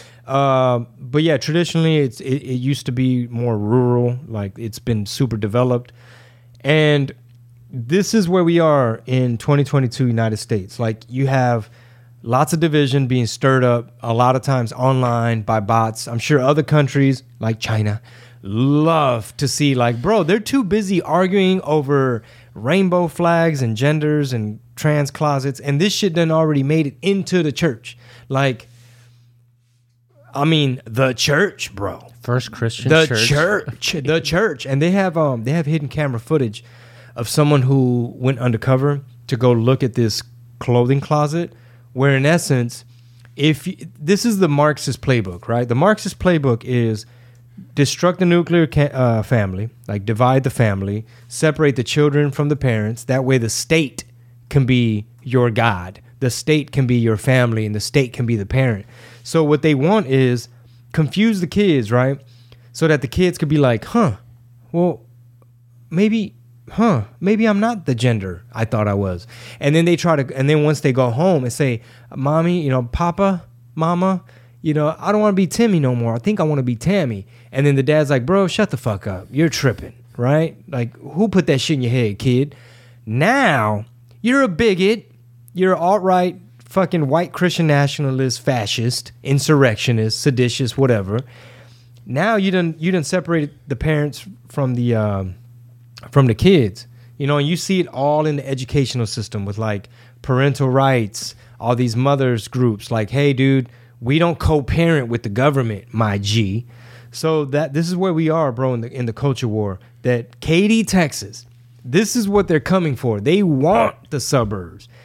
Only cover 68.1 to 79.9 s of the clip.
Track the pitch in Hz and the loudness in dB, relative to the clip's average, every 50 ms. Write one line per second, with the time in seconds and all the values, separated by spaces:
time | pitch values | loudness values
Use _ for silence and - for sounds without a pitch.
68.1 | 117 104 95 92 87 87 - - - - 113 107 - 110 107 104 101 101 101 95 | 0 0 -2 -6 -10 -10 -14 -12 -6 -6 -4 -2 0 0 0 0 0 0 -2 -2
69.1 | 90 85 - - - - - - - - - 143 151 165 165 170 175 - - 170 | -4 -6 -10 -14 -20 -20 -20 -20 -12 -4 0 2 2 4 4 4 2 2 2 2
70.1 | 160 143 131 131 - 135 135 143 156 151 147 151 151 139 - 147 127 127 131 123 | 2 2 0 -4 -2 -2 0 2 2 4 4 2 0 0 0 0 2 2 0 0
71.1 | 113 123 165 190 180 147 127 123 117 - 151 131 120 107 - - - - - - | 0 2 2 2 2 2 0 -2 -2 -2 -2 -2 -2 -4 -8 -14 -20 -20 -20 -16
72.1 | - - 131 139 151 160 165 175 175 180 156 139 131 127 123 120 - - 170 175 | -8 -4 -2 0 0 2 2 2 0 0 0 0 0 0 -2 -2 -4 -2 -2 -2
73.1 | 170 - 196 196 190 170 - - - - - - - 160 160 165 175 175 185 190 | 0 0 0 0 0 -2 -6 -12 -20 -20 -20 -14 -6 -2 0 0 0 0 0 0
74.1 | 190 175 - - - - - - - - - 156 147 151 151 151 160 - - 175 | 0 -2 -4 -10 -20 -20 -20 -20 -18 -8 -4 -2 0 0 0 0 -2 -2 -2 -2
75.1 | 208 208 214 214 202 185 196 170 - - 233 226 196 165 143 127 123 120 117 117 | 0 2 2 2 2 2 0 0 2 0 2 2 2 2 2 2 0 0 -2 -2
76.1 | 113 117 117 202 214 208 165 156 151 143 131 123 120 107 - 156 202 202 165 123 | -2 -2 -2 -2 -2 0 0 0 0 0 -2 -2 -4 -2 -2 0 0 0 0 -2
77.1 | 110 98 95 - - - - - - 135 143 143 139 135 131 127 151 156 151 135 | -4 -6 -10 -14 -20 -20 -20 -10 -4 0 2 2 4 2 2 2 2 2 2 2
78.1 | 147 131 117 135 185 196 196 175 - - 214 - - 120 - 123 107 95 - 104 | 2 0 0 2 2 2 2 0 0 0 -2 -2 -2 -4 -4 -4 -6 -4 -6 -8
79.1 | 95 92 92 - 110 135 165 160 - - - 131 107 - - - | -8 -8 -10 -8 -2 0 0 0 0 0 0 0 -2 -2 -8 -16